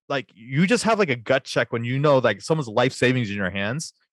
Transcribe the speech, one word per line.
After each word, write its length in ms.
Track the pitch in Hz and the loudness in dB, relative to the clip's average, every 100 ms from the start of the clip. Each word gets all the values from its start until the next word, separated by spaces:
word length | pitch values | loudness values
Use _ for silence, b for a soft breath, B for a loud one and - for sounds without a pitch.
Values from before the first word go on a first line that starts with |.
| - | -8
like, 220 | 139 - 98 | -6 -6 -16
you 320 | 113 135 185 | -6 0 2
just 160 | 240 | 2
have, 160 | 214 214 | 2 2
like, 100 | 175 | 0
a 60 | 123 | -2
gut 300 | 107 131 - | 0 -2 0
check 260 | 139 120 | -2 -2
when 140 | 120 120 | -4 -4
you 120 | 135 | 0
know, 200 | 151 131 | 4 4
like, 240 | 117 98 | 2 0
someone's 260 | - 160 117 | -4 -4 0
life 240 | 107 127 | 2 2
savings 380 | - 127 127 107 | 2 0 2 -2
in 80 | 101 | -4
your 140 | 92 | -4
hands. 420 | 98 104 143 - - _ | -4 -4 -6 -10 -16 _